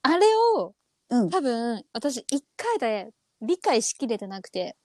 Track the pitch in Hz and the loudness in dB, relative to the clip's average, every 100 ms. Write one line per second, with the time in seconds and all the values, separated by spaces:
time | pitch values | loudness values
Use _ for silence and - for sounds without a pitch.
0 | 262 339 427 440 466 403 175 _ _ _ | 2 6 6 6 4 2 -2 _ _ _
1 | _ 247 190 370 269 233 233 220 - 226 | _ 2 2 0 0 -2 -2 -4 -8 -6
2 | 294 247 - 277 _ - 453 453 233 214 | -6 -6 -4 -6 _ -8 -4 -2 -2 -4
3 | 208 _ _ _ 220 359 392 233 - - | -6 _ _ _ -4 -2 2 0 0 -6
4 | 254 214 196 190 - 185 175 - | -4 -4 -6 -12 -10 -8 -8 -10